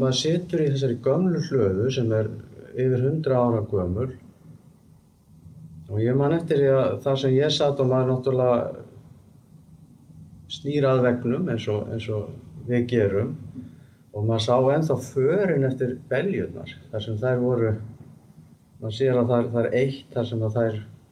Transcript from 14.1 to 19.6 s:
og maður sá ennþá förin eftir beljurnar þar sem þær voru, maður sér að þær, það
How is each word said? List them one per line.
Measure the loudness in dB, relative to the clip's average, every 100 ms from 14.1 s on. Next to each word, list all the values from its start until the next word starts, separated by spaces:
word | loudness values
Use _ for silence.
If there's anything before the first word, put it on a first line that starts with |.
og | -4 0
maður | 0 2
sá | 2 4 2
ennþá | 2 -2 -4
förin | 0 2 2 2 2 0
eftir | 0 -4 -6 -4
beljurnar | -2 -2 -2 -4 -8 -14 -18 -10
þar | -8 -6
sem | -2
þær | 0 0
voru, | 2 2 0 -2 -6 -16 -20 -20 -20 -20 -20 -20 _ -12
maður | -8 0
sér | 2 4
að | 2
þær, | 2 0
það | 0